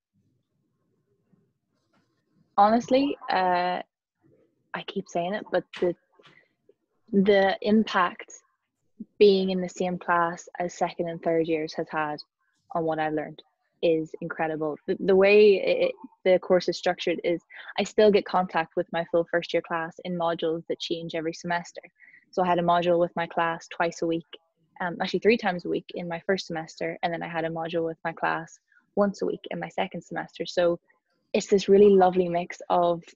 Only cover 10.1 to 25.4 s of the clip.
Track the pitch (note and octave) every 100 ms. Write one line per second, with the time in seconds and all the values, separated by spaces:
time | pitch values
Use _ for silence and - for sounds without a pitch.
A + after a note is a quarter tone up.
10.1 | F3 E3+ F3 - - F3 - F3 - E3+
11.1 | E3 E3+ E3 E3 D#3+ D#3 - D#3+ D#3+ D3+
12.1 | D3+ - _ _ _ _ - D#3+ D#3 D#3
13.1 | D3+ D3 D#3 _ _ _ _ F3 D#3+ D#3
14.1 | - E3+ - D#3+ D#3 D#3 C#3+ - F#3 F3+
15.1 | F#3+ G3 G#3 G#3+ F#3+ - F3+ F3+ - -
16.1 | _ F#3+ F3+ - F3+ F3 F3 F#3 F3 -
17.1 | E3 - E3+ - - - - G#3 - G#3+
18.1 | G3 - F#3 F#3 E3 E3 - E3+ E3 E3+
19.1 | E3+ E3+ E3+ - E3+ - E3+ D#3+ - F#3
20.1 | F3 E3 E3+ E3 E3 - E3 - E3 E3
21.1 | E3 D#3+ E3+ F3+ F3 F3 - - _ -
22.1 | _ _ - F3+ F3 F3 F3 F3 E3+ F3
23.1 | - E3+ - E3 E3 - - E3+ - E3+
24.1 | E3 - - _ _ _ _ F3+ E3+ F#3
25.1 | F3+ G3+ A#3